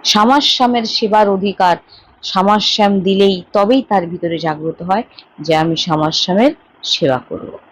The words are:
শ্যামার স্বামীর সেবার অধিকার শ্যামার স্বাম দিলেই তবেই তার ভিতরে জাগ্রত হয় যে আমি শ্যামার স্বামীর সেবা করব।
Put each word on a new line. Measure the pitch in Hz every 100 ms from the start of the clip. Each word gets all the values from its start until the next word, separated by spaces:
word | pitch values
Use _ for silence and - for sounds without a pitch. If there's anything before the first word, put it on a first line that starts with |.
শ্যামার | - 214 214 285
স্বামীর | 285 - 247 240
সেবার | 220 - 214 214 202
অধিকার | 196 196 185 185 165 _ - _ _
শ্যামার | - 190 196 208
স্বাম | - - 202 196
দিলেই | 180 196 196 185 175
তবেই | 208 202 269
তার | - 202 170
ভিতরে | 175 170 165
জাগ্রত | 160 151 160 160
হয় | 175 196 247 - _ -
যে | 156 156
আমি | 160 160
শ্যামার | - 156 156
স্বামীর | 156 - 190 262 311 _ _
সেবা | - - 151 127 -
করব। | 85 - - _